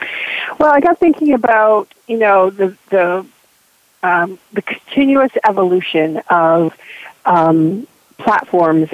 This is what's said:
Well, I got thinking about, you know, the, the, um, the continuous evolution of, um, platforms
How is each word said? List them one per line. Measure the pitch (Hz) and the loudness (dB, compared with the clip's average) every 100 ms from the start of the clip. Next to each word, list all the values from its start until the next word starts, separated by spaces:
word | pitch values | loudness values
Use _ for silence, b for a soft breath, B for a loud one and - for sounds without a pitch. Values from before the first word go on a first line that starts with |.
| B B B B B B | B B B B B B
Well, | 302 | 2
I | 285 | 2
got | 339 349 | 2 2
thinking | 339 - 302 | 0 2 0
about, | 254 214 220 214 214 196 _ - | 0 2 2 2 2 -2 _ -8
you | 226 | -2
know, | 214 196 185 | 2 2 2
the, | 196 190 175 _ | 0 -4 -6 _
the, | 196 175 185 190 _ _ _ _ _ _ _ | -2 0 -2 -8 _ _ _ _ _ _ _
um, | 185 175 175 190 _ | -2 -2 -2 -8 _
the | 208 | -8
continuous | - - - - 277 277 269 - | -8 -10 -6 -2 2 2 0 0
evolution | 214 202 185 180 175 165 156 156 - | -2 0 0 0 -2 -2 -2 -4 -2
of, | 175 165 165 165 - B B B B - | 0 2 2 0 -6 B B B B -2
um, | 175 165 160 160 196 262 _ _ - | 2 2 2 0 -2 -10 _ _ -8
platforms | - 208 - 180 165 160 156 | -2 -2 0 0 2 2 -2